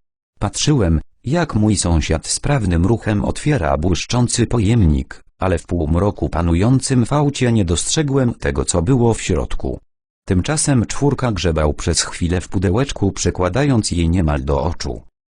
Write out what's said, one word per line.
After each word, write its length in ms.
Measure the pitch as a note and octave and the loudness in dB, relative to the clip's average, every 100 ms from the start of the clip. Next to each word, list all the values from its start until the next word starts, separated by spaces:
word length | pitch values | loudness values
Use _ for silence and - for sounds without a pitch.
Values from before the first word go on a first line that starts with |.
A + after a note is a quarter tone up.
| _ _ _ _ | _ _ _ _
Patrzyłem, 640 | G#2 - - D3+ F2 D#2+ - _ | -6 -2 0 2 2 0 -2 _
jak 320 | A#2 E3+ - G#2+ | -4 -2 0 2
mój 200 | G#2+ G2 | 2 2
sąsiad 520 | F2 E2+ - D#2+ - | 2 0 0 -2 -4
sprawnym 580 | - - C#3+ F#2+ E2+ F#2 | -4 -2 0 2 2 2
ruchem 400 | A2+ - G#2 - | 0 0 -2 -2
otwiera 520 | - D3 C#3+ D2 C#2 | -2 -2 0 0 0
błyszczący 680 | E2+ E2 - A#2+ A#2+ - A#2 | 0 -2 0 0 0 0 0
pojemnik, 760 | - G2 A#2+ E2 D2 - - - _ | 0 2 4 4 2 -2 -12 -20 _
ale 200 | F#2 E2+ | -2 -2
w 80 | - | -2
półmroku 640 | F2 D2+ E2+ G2+ G2 D2+ | -4 0 0 0 0 -4
panującym 760 | D#2 E2+ E2+ A2 C3 - B2+ A2+ | 0 0 2 2 2 2 0 2
w 80 | |
aucie 380 | D3 D3 - B2 | 0 0 0 0
nie 140 | A2+ F2 | 2 2
dostrzegłem 680 | E2+ - - D3 C3+ B2 | 0 0 -2 0 2 0
tego, 320 | - C#2+ C#2 C2+ | -2 -4 -2 0
co 160 | F2 | 0
było 320 | E2+ C3+ A#2 | 2 2 2
w 80 | G#2+ | 0
środku. 580 | - D#2+ A#1+ - C2+ B1 - _ _ _ - | 0 -2 0 -2 -4 -8 -12 _ _ _ -2
Tymczasem 600 | F#2 E2+ D#3 - C3 F#2+ | 0 0 -2 2 2 0
czwórka 460 | - C#3+ C3 B2+ | 0 0 0 -2
grzebał 420 | F#2+ F2 D#2 D2+ | 0 0 2 0
przez 280 | D2 - E2 | 0 -2 -2
chwilę 400 | - - E2+ F2+ | -4 -4 -2 -2
w 60 | - | -2
pudełeczku, 640 | F#2+ F#2+ G2+ C#3 - G2 | -2 0 0 -2 0 -2
przekładając 800 | F#2+ - - F2+ G#2 D3 A#2+ - | 0 -2 0 -2 0 2 2 0
je 160 | F2 E2 | 0 0
niemal 360 | F#2 D#2 D2 | 2 0 0
do 200 | C2 C#2 | -2 -2
oczu. 380 | C#2 - C#2+ A#1 - _ _ | -2 -4 -6 -10 -14 _ _